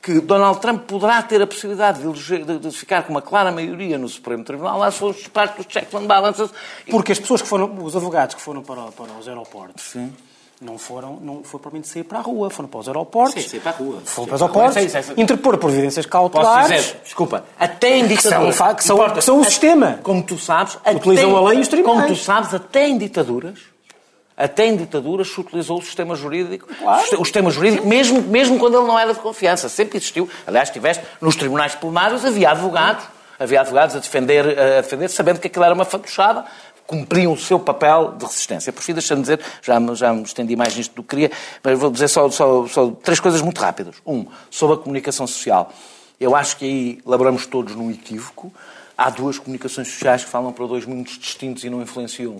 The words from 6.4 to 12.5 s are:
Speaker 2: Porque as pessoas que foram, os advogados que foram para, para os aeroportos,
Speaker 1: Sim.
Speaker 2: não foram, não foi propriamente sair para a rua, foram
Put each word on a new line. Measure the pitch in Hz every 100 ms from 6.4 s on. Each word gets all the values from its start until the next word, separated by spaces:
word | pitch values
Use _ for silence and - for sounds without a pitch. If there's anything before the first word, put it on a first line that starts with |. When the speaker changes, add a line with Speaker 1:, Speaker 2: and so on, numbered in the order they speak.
| 208 - - - -
Speaker 2:
Porque | 220 185
as | 196
pessoas | - 247
que | -
foram, | 202 202 202
os | 160 175
advogados | 175 165 147 -
que |
foram | - 143
para, | 135 127 113
para | 107 113 110
os | 113
aeroportos, | 123 113 104 92 90 -
Speaker 1:
Sim. | 123 123 135 _ _ _ _
Speaker 2:
não | 120 113
foram, | - 123 135 143
não | 147 143
foi | - 143
propriamente | 147 156 156
sair | 170
para | 165 220
a |
rua, | 240 240
foram | 202